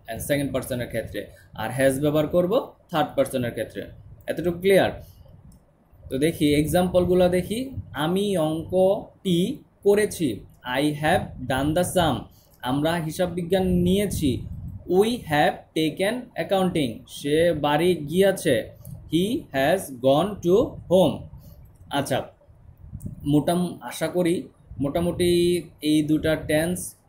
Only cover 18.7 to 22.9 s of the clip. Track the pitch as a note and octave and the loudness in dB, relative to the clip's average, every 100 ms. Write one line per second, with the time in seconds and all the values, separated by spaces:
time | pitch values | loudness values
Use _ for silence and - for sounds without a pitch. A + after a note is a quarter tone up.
18.7 | - - - - D#3+ G3 C4 - C3+ C#3 | -12 -16 -16 -4 0 0 -2 -4 -2 2
19.7 | F#3+ E3 B2 C3 C#3+ G3 G3+ E3+ G3 C#4+ | 0 -2 -2 2 4 2 -2 2 2 2
20.7 | - - F#3 D#3 - - - - - - | -4 2 4 4 0 -10 -18 -20 -20 -20
21.7 | - - C#3+ - B2 - - - - - | -20 -6 -4 -2 -2 -4 -12 -20 -20 -20
22.7 | - - | -20 -18